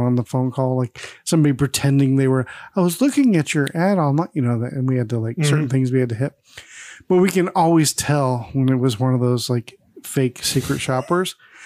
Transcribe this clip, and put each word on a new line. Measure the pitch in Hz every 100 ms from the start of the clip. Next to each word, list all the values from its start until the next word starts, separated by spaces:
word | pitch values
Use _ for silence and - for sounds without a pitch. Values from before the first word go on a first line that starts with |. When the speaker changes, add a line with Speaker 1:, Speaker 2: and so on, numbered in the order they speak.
Speaker 1:
on | 123
the | 123
phone | 113 131 127
call, | 131 131 127
like, | 123 - - -
somebody | - 170 147
pretending | 131 139 - 139 139 139
they | 135 135
were, | 131 120 - - -
"I |
was | 175 170
looking | 277 294 262
at | 180 143
your | 151 139
ad | 165 185 196
online," | 147 143 175
you | 165
know, | 120 117
that, | 120
and | 143 131
we | 127
had | 113
to, | 117
like, | 113 120
certain | 151 147
Speaker 2:
Mm-hmm. | 143
Speaker 1:
things | 131 127
we | 131
had | 123
to |
hit. | 113 143 - _ - - - - - -
But | 185
we | 190
can | 185 175
always | 196 165 165 147
tell | - - 147 131 127 110
when | 135 131
it | 131
was | 131 104
one | 131
of | 127
those, | 123 123 -
like, | 120 - - _ -
fake | - - 127 -
secret | - 135 - 139
shoppers | - 131 - 175 185 - - -